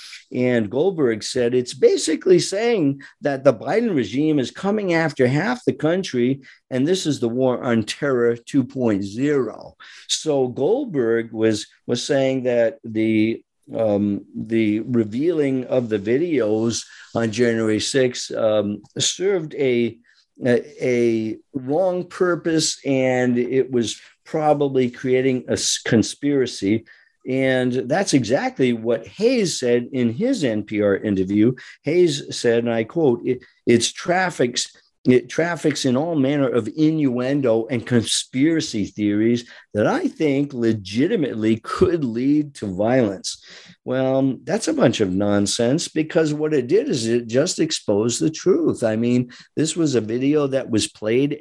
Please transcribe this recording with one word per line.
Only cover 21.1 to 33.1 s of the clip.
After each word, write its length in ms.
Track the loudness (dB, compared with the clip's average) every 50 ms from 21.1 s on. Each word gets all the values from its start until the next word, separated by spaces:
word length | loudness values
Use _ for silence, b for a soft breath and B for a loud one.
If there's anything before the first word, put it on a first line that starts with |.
| 2 0 -2 -4 -6 -10 _ _ -12
wrong 520 | -10 -6 -4 -2 0 0 0 0 -2 -6
purpose, 720 | -6 -4 -2 0 0 0 0 0 0 0 0 0 0 -4 -4 -2
and 520 | 0 0 2 2 2 2 2 2 2 2 0
it 340 | 0 0 2 0 0 0
was 280 | 0 0 0 -2 -4 B B B B B _
probably 640 | -6 -4 0 2 2 2 2 2 0 2 0 0 0
creating 560 | -2 -4 -2 0 2 2 2 2 0 0 -2 -2
a 60 | -2
s-, 260 | -2 -2 -2 -4 -4
conspiracy. 1080 | -2 2 4 4 4 2 -2 -4 -2 0 2 2 0 0 -2 -4 0 0 0 0 -2 b b b b b b b -8 -4
And 440 | -2 0 0 2 2 2 0 0
that's 440 | -2 -2 -2 -2 0 -2 0 2 2
exactly 580 | 2 2 2 0 0 0 -2 -2 0 0 2 0
what 320 | 0 0 -2 -2 -2 -4
Hayes 540 | -8 -6 0 0 2 2 2 0 -2 -2 -2
said 300 | 0 2 2 2 0 -2
in 200 | -4 -2 0 0
his 320 | 0 0 -2 -2 0 0 0
N 200 | -2 -2 -2 -4
P 180 | -4 -2 0
R 160 | 2 2 2 2
interview. 560 | 0 0 0 0 0 2 4 4 4 4 2 B B B B B B
Hayes 520 | -2 2 4 4 4 2 -2 -6 -10 -8
said, 280 | -2 0 2 2 2 2
and 100 | 0 0
I 100 | -2 -2
quote, 380 | -2 -2 0 2 2